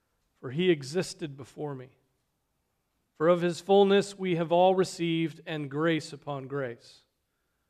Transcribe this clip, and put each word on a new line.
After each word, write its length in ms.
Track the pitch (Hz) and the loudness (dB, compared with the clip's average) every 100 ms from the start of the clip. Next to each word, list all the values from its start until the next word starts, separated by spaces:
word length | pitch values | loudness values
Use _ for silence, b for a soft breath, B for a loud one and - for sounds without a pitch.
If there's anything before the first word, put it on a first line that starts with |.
| _ _ _ _ | _ _ _ _
for 100 | 131 | -10
he 200 | 139 180 | -2 2
existed 680 | 156 131 175 160 - 160 139 | 2 0 -6 -6 -8 -14 -14
before 400 | 127 - 147 131 | -16 -12 -10 -12
me." 140 | 127 _ _ _ _ _ _ _ _ _ _ _ _ - | -16 _ _ _ _ _ _ _ _ _ _ _ _ -2
For 100 | 156 | 2
of 140 | 175 | 2
his 180 | 175 165 | 0 -2
fullness 580 | - 196 196 202 196 - | 4 6 6 4 2 -4
we 160 | 190 | -2
have 160 | 165 160 | -2 2
all 240 | 170 185 | 4 4
received, 680 | 190 185 - 170 165 160 151 - | 4 0 -2 -2 -2 -2 -6 -10
and 240 | 156 143 | -8 -6
grace 420 | 143 165 160 - | -2 0 0 -4
upon 360 | 135 147 139 131 | -14 -10 -10 -8
grace.' 560 | 143 127 120 - - _ _ _ _ _ _ | -6 -6 -10 -18 -20 _ _ _ _ _ _